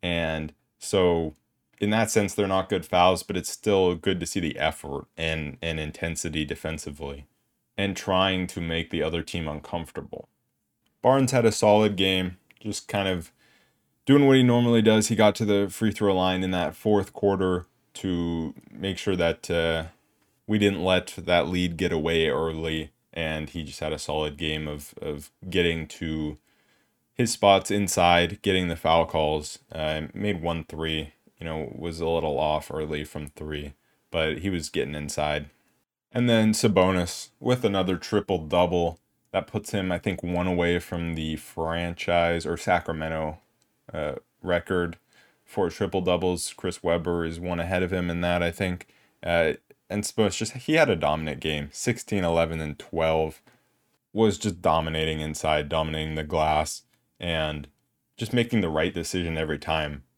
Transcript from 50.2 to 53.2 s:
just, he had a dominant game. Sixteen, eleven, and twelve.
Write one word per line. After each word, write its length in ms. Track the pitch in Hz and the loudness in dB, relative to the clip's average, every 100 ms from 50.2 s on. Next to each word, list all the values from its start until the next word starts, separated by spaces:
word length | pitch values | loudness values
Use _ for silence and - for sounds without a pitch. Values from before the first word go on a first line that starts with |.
| 104 - | 0 0
just, 160 | 113 | -6
he 220 | 127 - | -6 0
had 140 | 156 143 | 2 4
a 80 | 87 | 2
dominant 440 | 73 78 78 65 | 0 0 -4 -6
game. 280 | 80 76 73 | -4 -4 -6
Sixteen, 520 | - - 120 - 104 | -6 -4 -4 -2 -2
eleven, 360 | 87 82 82 80 | 2 2 0 -2
and 180 | 78 73 | -6 -8
twelve. 640 | - 82 80 80 | -8 0 2 2